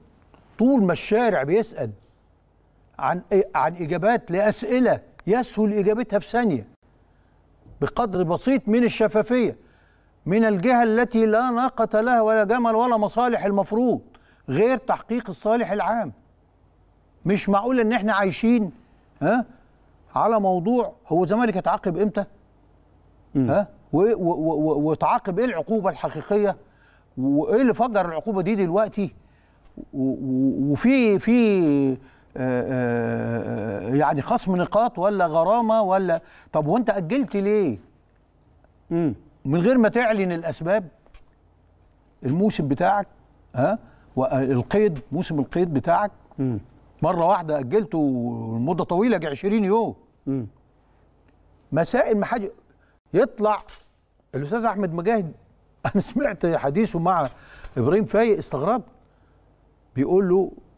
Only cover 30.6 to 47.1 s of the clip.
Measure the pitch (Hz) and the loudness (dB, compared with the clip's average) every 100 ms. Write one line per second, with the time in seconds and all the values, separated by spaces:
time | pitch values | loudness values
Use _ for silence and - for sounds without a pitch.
30.6 | 139 139 233 269 226 196 - 240 220 190 | 0 2 2 4 2 2 2 2 4 2
31.6 | 160 143 135 127 - _ _ - 127 123 | 2 2 0 -2 -10 _ _ -6 -4 -2
32.6 | 120 127 120 117 117 117 117 117 107 117 | -2 -2 -2 -2 -2 -4 -4 -4 -6 -6
33.6 | 107 101 104 139 147 151 - 247 185 180 | -6 -6 -2 0 2 0 -2 -2 -2 -2
34.6 | 175 202 247 175 190 202 170 160 170 233 | 0 0 0 0 -2 0 0 2 2 2
35.6 | 226 220 196 190 180 165 - - - 156 | 2 2 2 0 0 -2 -4 -20 -4 -2
36.6 | 151 220 220 202 160 262 226 202 196 214 | 0 0 0 -2 -2 -2 -2 -2 0 2
37.6 | 170 101 - _ _ _ _ _ _ _ | 0 -2 -12 _ _ _ _ _ _ _
38.6 | _ _ - 170 156 104 - _ 135 165 | _ _ -6 -2 -2 -4 -14 _ -2 0
39.6 | 196 254 214 233 233 214 185 170 165 - | 4 4 4 2 0 0 -2 -4 -6 -6
40.6 | 165 214 170 _ _ - - _ _ _ | -2 -2 -4 _ _ -20 -20 _ _ _
41.6 | _ _ _ _ _ _ 127 160 208 - | _ _ _ _ _ _ -4 0 0 0
42.6 | 143 139 175 202 196 _ _ _ _ - | -2 0 2 0 -4 _ _ _ _ -2
43.6 | 170 226 - - - 127 131 135 131 127 | 0 0 -8 -20 -10 -4 0 0 0 0
44.6 | - 202 208 143 - 147 - 151 127 165 | 0 2 2 0 -6 -6 -4 -4 -2 -2
45.6 | 180 135 165 175 202 - - - 131 107 | 0 0 0 0 0 -8 -16 -4 -4 -4
46.6 | - - _ - 160 | -8 -20 _ -4 -2